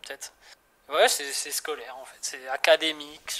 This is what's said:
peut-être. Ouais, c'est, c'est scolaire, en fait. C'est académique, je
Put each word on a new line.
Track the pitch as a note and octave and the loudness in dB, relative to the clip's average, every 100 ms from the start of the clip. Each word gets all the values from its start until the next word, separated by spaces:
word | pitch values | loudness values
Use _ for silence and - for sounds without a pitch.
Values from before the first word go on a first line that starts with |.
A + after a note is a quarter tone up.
| - | -12
peut-être. | C#3 - - - - _ _ - | -12 -12 -16 -20 -20 _ _ 0
Ouais, | D#3 G#3+ | 6 8
c'est, | - C#3 | 6 -2
c'est | C3+ D3 | -4 -2
scolaire, | - - C#3+ A#2+ C3 | -4 -2 -6 -6 -12
en | B2+ | -14
fait. | - | -8
C'est | - C3+ C3 | -8 -6 -4
académique, | C3+ E3 D#3 D#3+ D#3 D3 D3 | 0 4 4 2 -4 -10 -12
je | - | -8